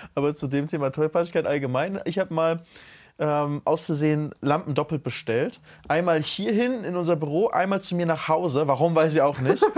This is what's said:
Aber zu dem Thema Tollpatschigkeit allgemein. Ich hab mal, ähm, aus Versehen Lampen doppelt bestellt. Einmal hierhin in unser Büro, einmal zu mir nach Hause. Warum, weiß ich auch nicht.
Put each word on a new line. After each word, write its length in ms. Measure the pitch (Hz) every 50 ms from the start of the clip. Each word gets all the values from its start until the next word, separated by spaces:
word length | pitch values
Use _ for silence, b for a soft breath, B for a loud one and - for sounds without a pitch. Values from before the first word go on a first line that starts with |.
| B B B
Aber 180 | 143 139 147 151
zu 140 | - 147 135
dem 180 | 139 143 143
Thema 240 | 156 - 156 139 135
Tollpatschigkeit 560 | 131 151 151 151 - 175 170 170 - 170 156
allgemein. 540 | - 143 147 139 123 123 131 156 190 196 196 -
Ich 140 | - 175 196
hab 140 | 185 - 165
mal, 300 | 160 160 165 165 170 170 B B B B B B B B B B B
ähm, 420 | 151 151 147 147 147 147 147 143 -
aus 220 | - 156 156 -
Versehen 480 | - 160 143 151 156 151 151 151 147 - -
Lampen 340 | - 139 147 160 - 165 131
doppelt 300 | 156 147 - 160 139 -
bestellt. 560 | 127 117 - - - 113 120 151 240 - - B B B B B
Einmal 340 | B 143 160 180 175 165 156
hierhin 640 | 147 - - - 196 226 214 208 240 247 262 233 196
in 140 | 156 180
unser 180 | 180 175 165 175
Büro, 320 | 147 156 143 147 170 220 -
einmal 320 | - 180 180 190 196 190
zu 140 | - - 180
mir 120 | 175 175
nach 200 | 165 160 143 -
Hause. 400 | - 160 160 180 170 127 139 156
Warum, 300 | 117 135 127 156 170 165
weiß 160 | 160 156 160 147
ich 80 | 156 135
auch 160 | 143 143 -
nicht. 260 | 127 135 220 - 415 415 415